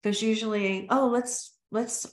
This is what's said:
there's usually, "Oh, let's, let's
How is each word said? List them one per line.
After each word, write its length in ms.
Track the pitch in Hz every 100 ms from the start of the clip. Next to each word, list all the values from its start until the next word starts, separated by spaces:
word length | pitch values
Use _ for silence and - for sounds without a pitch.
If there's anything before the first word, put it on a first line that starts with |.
there's 200 | 208 202
usually, 640 | 220 214 220 208 196 190 196
"Oh, 200 | 262 254
let's, 460 | 240 240 - - _ _
let's 360 | 220 233 - -